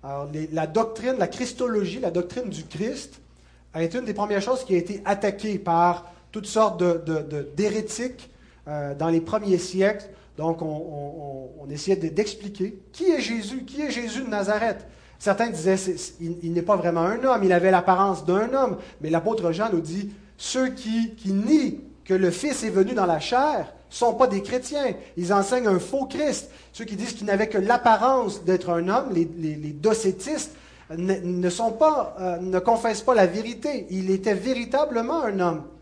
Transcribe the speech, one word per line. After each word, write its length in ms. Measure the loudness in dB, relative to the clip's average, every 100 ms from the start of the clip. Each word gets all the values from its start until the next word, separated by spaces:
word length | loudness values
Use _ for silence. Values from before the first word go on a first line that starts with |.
Alors, 240 | -8 -8 -6
les, 160 | -6 -4
la 200 | -4 0
doctrine, 480 | 0 0 -2 -4 0
la 100 | 0
christologie, 720 | -2 -8 -4 -2 0 -2 -2
la 120 | -2
doctrine 380 | -2 -4 -6 -8
du 160 | -8 -10
Christ, 560 | -6 -4 -6 -12 -20 -20 -20 -20 _ _
a 100 | -4
été 140 | -2 -2
une 80 | -6
des 80 |
premières 280 | -4 -2 0
choses 240 | 0 -2 2
qui 100 | 0
a 20 |
été 240 | 0 -6 -2
attaquée 540 | 0 0 -2 -4 -4
par 520 | 0 4 4 2 -6 -20 -14
toutes 140 | -12 -4
sortes 340 | 2 2 4
de, 220 | 2 2 0
de, 160 | -4
de, 280 | -4 -8 -6 -2
d'hérétiques, 760 | 0 0 -6 -6 -6 -8 -20 -20 -20 -20 -10
euh, 260 | -6 -6 -2
dans 140 | 2
les 120 | 2
premiers 360 | 2 -2 2 2
siècles. 520 | 2 2 2 2 -8 -20 -20 -4
Donc, 240 | -2 -2
on, 40 | -4
on, 40 |
on, 800 | -6 -8 -10 -10 -10 -12 -12 -14 -16
on 80 | -12
essayait 260 | -8 0 0
de, 140 | 0
d'expliquer 720 | -2 -4 -4 -12 -6 -6 -6 -20
qui 140 | -2 2
est 160 | 2
Jésus, 420 | 0 -4 -4 -8
qui 180 | -10 -6
est 100 | -4
Jésus 320 | -4 -6 -6
de 60 | -4
Nazareth. 560 | -2 0 0 0 -2 -10 -20 -20 -6
Certains 300 | 0 2 0
disaient, 280 | 0 2 2
c'est, 200 | 0 -4
c'est, 160 | -8 -8
il, 180 | -8 -6
il 100 | -2
n'est 80 | -2
pas 140 | 2 2
vraiment 260 | 2 2
un 220 | 0 2
homme, 200 | 2 4
il 100 | 4
avait 180 | 6 6
l'apparence 540 | 4 6 4 4 2 0
d'un 280 | 2 2
homme. 240 | 2 0 -2 -10 -10
Mais 100 | -2
l'apôtre 420 | 0 0 0 -2
Jean 180 | -2 0
nous 100 | 0
dit, 300 | -2 -6 -6 -12 -20 -12
ceux 340 | -6 0 0
qui, 460 | -2 -4 -2 -2 -4
qui 160 | -2
nient 480 | 0 4 4 4 -4 -14 -20
que 100 | 0
le 160 | 2 4
Fils 340 | 2 -2 -2
est 60 | 0
venu 240 | 2 2
dans 140 | 2 2
la 120 | 0
chair 540 | 2 2 2 0 -4 -12 -18
sont 240 | 0 0
pas 140 | 4 4
des 160 | 4
chrétiens. 500 | -2 -4 -2 -2 -2 -4 -10 -6
Ils 180 | 2
enseignent 340 | 2 4 2 4
un 120 | 2
faux 260 | 2 -2 -2
Christ. 460 | -2 0 -2 -8 -20 -20
Ceux 120 | -14 -10
qui 100 | -6
disent 180 | -8
qu'il 120 | -6 0
n'avait 220 | 2 2
que 100 | 0
l'apparence 840 | 4 4 6 6 6 4 2 -2
d'être 260 | 0 0 2
un 200 | 0 2
homme, 200 | 0 2
les, 140 | 0 0 -2
les, 180 | -6 -4
les 160 | -8
docétistes, 840 | -2 0 2 0 -2 -4 -6 -6 -14 -20 -20 -12 -6
ne, 200 | 0 0
ne 340 | 0 0 0
sont 220 | 0 -2
pas, 440 | 4 4 4 -2 -4
euh, 180 | -4 -4
ne 220 | 0 0
confessent 420 | 4 2 2 0
pas 140 | 4 6
la 100 | 6
vérité. 640 | 4 -6 -6 -4 -4 -4
Il 220 | -4 0
était 240 | 0 2 0
véritablement 880 | 0 -2 0 0 2 0 -2 -2
un 160 | -2 2
homme. 240 | 0 0 -8 -18